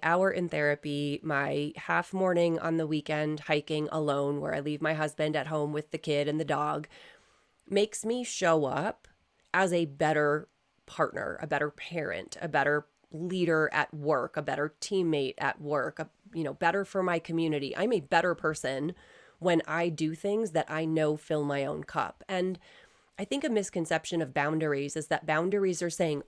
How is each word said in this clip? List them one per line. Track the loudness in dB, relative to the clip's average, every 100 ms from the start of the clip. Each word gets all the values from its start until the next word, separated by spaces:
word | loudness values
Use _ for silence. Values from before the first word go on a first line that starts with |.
hour | 2 4 4
in | 2 0
therapy, | 2 2 2 -2 -2 -2 -2
my | -2 0 0 0 -2 -6
half | -2 0 0
morning | 0 2 4 4 2
on | 0 0
the | 0
weekend | -2 0 0 0 -2
hiking | 0 0 0 -2 -2
alone | -2 0 2 0 0
where | -2
I | -4
leave | -4 -2
my | -2
husband | 0 -2 0 0 0
at | -2
home | -2 0
with | -2 -6
the | -6
kid | 0 0 2
and | 0
the | 0
dog, | 0 0 -2 -6 -16 -20 -20 _ _ _ _ -2
makes | 2 2 0
me | -4 -2 -4
show | 0 4 4 4
up | 0 -2 -6 -14 _ _ _ _
as | 0 2
a | 2 0
better | 0 2 4 4 2 -2 _ _ _ -14
partner, | -2 -2 -2 -6 -6
a | -4
better | -2 -2
parent, | -4 -10 -6 -4 -6 -8 -10
a | -2
better | 0 2 2 -2 _ _
leader | -10 -4 0 2 4 4
at | 2 -2
work, | -2 0 2 0 -4
a |
better | -4 -2 -2 -4
teammate | -4 0 2 2 -2 -2
at | -4 -4
work, | -4 -2 -2 -6
a, | -10 _ -12
you | -6
know, | -4
better | 0 0 0
for | 0 0
my | 0 0
community. | 0 0 2 0 -2 -2
I'm | 0
a | 0
better | 2 2 2 0
person | -2 -2 -4 -2 -4 -6 -16 -20 -20 _
when | 2 2 2
I | 0 -2
do | 0 -2 -2
things | -2 0 0
that | 0 0
I | -2
know | 0 2 2 0
fill | -2 0 0
my | 0 -2
own | -4 -4
cup. | -4 -4 -6 -6
And | -2 -2 -4 -12 -20 -20 _ _ -10
I |
think | -4 -2 0
a |
misconception | 0 0 -4 -2 -2 -2 -2
of | -2
boundaries | 0 0 0 0 0 -2 -6
is | -2
that | -2 0
boundaries | 0 2 2 2 0
are | -2
saying, | 0 0 0